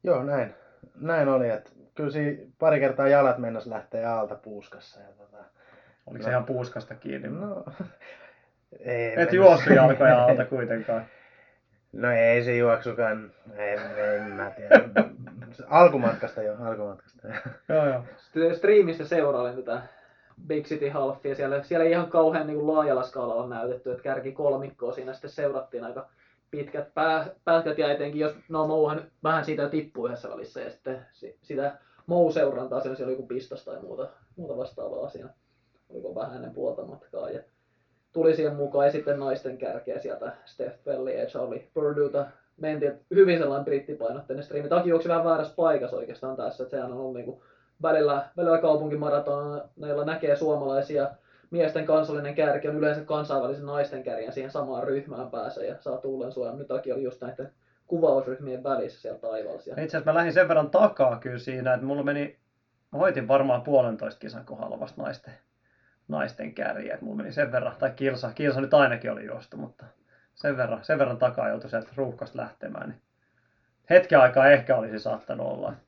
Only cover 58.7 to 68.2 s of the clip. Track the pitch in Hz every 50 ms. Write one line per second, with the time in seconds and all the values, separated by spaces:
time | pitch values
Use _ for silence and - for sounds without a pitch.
58.7 | 135 131 - - - _ - - - - - 113 110 110 104 - - - - -
59.7 | - 147 160 156 - 156 135 156 156 170 170 165 139 277 277 - - 208 196 -
60.7 | - 180 214 202 - - 135 127 117 113 - 127 123 123 123 131 131 127 127 131
61.7 | 127 123 135 135 143 143 139 143 143 143 143 143 - _ _ _ _ _ _ _
62.7 | _ _ _ _ - 143 180 190 151 135 120 113 135 135 135 135 123 120 - 147
63.7 | 143 131 123 117 110 - - 110 - _ - - - - - - - - - -
64.7 | 57 - - - - - - 69 - - _ - - _ _ _ _ _ _ _
65.7 | _ _ _ _ _ _ _ - 73 76 67 - - - 73 76 - - - -
66.7 | - - - - - - - - - - - - - 147 147 127 127 123 - 123
67.7 | - - 139 123 - - 135 135 127 123